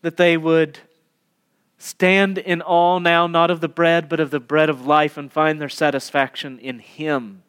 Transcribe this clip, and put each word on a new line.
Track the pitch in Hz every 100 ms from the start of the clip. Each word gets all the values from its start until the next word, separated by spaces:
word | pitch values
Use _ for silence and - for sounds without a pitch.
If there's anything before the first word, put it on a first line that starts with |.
That | 170 160
they | 175 165
would | 160 160 156 143 _ _ _ _ _ _ _ _ _ _
stand | - - 185 190 196 190
in | 185 170
awe | 170 170 175 180
now, | 175 170 175
not | 170 170
of | 175
the | 160
bread, | 165 165 170 156
but | 160
of | 151
the | 143
bread | 120 151 156
of | 139 127
life, | 151 151 147
and | 143
find | - 156 156
their | 147
satisfaction | - 151 139 - 147 135 - 143 131
in | 123 123
him. | 107 - 156 143 113 95